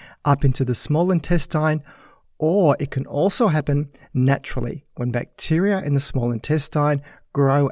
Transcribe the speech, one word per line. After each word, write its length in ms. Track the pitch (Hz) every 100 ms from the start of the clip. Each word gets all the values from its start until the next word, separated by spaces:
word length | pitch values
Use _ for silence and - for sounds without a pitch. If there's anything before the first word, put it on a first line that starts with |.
| - -
up 180 | 143 143
into 220 | 135 131
the 80 | 127
small 380 | 120 - 151 185
intestine, 720 | 175 - 175 - 156 156 151 - - - _ _ -
or 360 | 156 196 160 135
it 140 | 139
can 140 | 131
also 420 | - 139 190 - 220
happen 420 | 151 147 - 139 - -
naturally 720 | 127 131 131 - - - - -
when 160 | - 123
bacteria 680 | 117 - - - 160 202 190
in 120 | 143
the 60 | 139
small 300 | - 131 120
intestine 720 | 117 - 151 - 151 147 143 - - _
grow 380 | 143 135 143 139